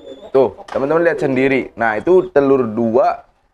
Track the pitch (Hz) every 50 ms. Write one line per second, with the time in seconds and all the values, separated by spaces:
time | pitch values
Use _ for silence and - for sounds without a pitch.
0 | - - - - - - - 135 127 104 92 - - - - 110 135 143 156 165
1 | 170 170 151 143 156 139 131 127 135 135 135 127 - - - 104 117 113 107 107
2 | - 165 185 185 180 - - 143 139 135 135 131 123 113 107 117 120 113 110 131
3 | 147 - - - - _ _ _ _ _